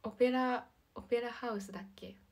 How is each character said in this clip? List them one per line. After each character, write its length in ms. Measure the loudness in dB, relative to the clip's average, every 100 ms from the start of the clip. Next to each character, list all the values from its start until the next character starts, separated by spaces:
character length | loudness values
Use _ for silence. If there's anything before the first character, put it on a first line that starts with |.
オ 60 | -8
ペ 220 | 4 4
ラ、 360 | 6 2 0 -4 _ _ -16
オ 60 |
ペ 180 | -2 0
ラ 100 | 0
ハ 200 | -6 -4
ウ 100 | -4
ス 100 | -6
だ 100 | -10
っ 20 | -12 -14
け？ 220 | -16 -16 _